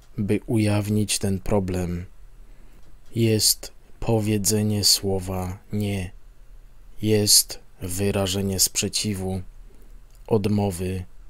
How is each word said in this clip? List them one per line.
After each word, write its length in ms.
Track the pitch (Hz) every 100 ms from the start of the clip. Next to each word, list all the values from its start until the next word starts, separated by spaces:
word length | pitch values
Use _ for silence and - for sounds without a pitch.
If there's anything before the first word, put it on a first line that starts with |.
| - -
by 220 | 101 104 -
ujawnić 720 | 117 104 104 104 107 101 -
ten 220 | 101 95
problem, 680 | - 104 92 90 87 87 87 - - - - - - - - - -
jest 580 | 117 113 107 - - - - - -
powiedzenie 840 | - 113 107 107 95 107 107 104
słowa 720 | 95 - 101 95 92 92 92 95 -
„nie”, 380 | 107 104 101 87 - - - - - - - - -
jest 560 | 107 107 104 - - - - -
wyrażenie 800 | 92 90 101 101 95 98 98 95
sprzeciwu, 840 | - - 101 - 107 95 92 95 92 - - - - - - - -
odmowy. 800 | 113 101 104 101 87 92 92 90 - -